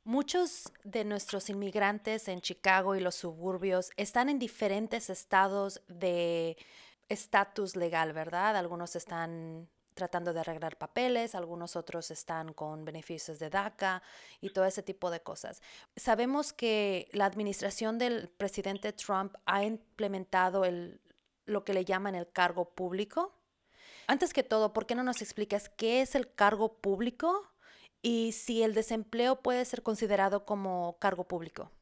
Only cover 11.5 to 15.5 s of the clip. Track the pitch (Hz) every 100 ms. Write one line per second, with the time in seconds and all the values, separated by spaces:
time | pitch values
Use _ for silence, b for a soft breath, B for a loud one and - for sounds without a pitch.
11.5 | 170 170 170 160 170 - 156 - 160 160
12.5 | - 156 156 156 165 - 160 - 151 156
13.5 | 190 208 - 190 185 B B B B 196
14.5 | 190 185 196 - 190 180 170 - 160 -